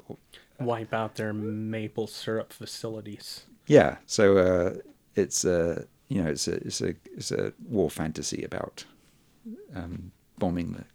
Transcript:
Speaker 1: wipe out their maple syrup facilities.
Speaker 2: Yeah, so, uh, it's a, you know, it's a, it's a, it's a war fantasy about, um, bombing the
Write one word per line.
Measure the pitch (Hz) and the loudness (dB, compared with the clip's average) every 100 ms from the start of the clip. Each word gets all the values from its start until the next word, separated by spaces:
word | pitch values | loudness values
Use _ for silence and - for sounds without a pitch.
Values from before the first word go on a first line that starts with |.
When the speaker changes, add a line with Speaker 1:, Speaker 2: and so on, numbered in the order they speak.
| - - _ - - - | -18 -18 _ -20 -20 -6
Speaker 1:
wipe | 120 113 110 | -4 -2 -2
out | 113 110 - | -4 -4 -4
their | 107 | -4
maple | 107 107 107 110 110 107 - 107 | -4 -4 -4 -4 -4 -6 -4 -6
syrup | - - 110 - | -6 -4 -4 -4
facilities. | - 110 - 113 110 107 104 - - - - - | -10 -14 -10 -8 -8 -12 -14 -14 -16 -18 -14 6
Speaker 2:
Yeah, | 147 76 62 - | 8 8 4 -4
so, | - 101 98 | 4 6 8
uh, | 92 92 87 - - - _ | 6 4 2 -2 -10 -20 _
it's | - 95 - | 0 0 2
a, | - 87 85 82 - _ _ | 2 2 2 -2 -8 _ _
you | - | -2
know, | 80 | -2
it's | 71 - | -2 -2
a, | |
it's | 85 - - | -4 -4 -4
a, | 98 87 - - | -4 -4 -10 -12
it's | - | -6
a | - 50 - - | -2 -2 -6 -4
war | 117 80 | 0 0
fantasy | - 80 78 73 - | 0 -4 -4 -6 -6
about, | - - - - - _ _ _ _ _ 233 247 415 | -6 -6 -8 -10 -20 _ _ _ _ _ -16 -16 -14
um, | 92 85 90 92 - _ - | -12 -10 -10 -12 -18 _ -4
bombing | 98 87 85 | -2 0 -4
the | 90 - | -8 -14